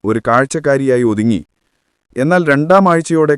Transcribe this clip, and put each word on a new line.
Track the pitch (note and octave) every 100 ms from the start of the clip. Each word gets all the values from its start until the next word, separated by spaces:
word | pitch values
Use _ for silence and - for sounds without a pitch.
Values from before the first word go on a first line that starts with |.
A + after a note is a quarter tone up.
ഒരു | G2+ A2
കാഴ്ചക്കാരിയായി | A#2 A#2 C3+ D#3+ C#3+ C#3 C3+ B2
ഒതുങ്ങി. | A#2+ G#2 A2 G2+ - _ _ _ _ _ _ -
എന്നാൽ | C3+ F3+
രണ്ടാം | D#3+ C#3 D#3 F#3+ G3
ആഴ്ചയോടെ | E3+ D#3+ D#3+ D3+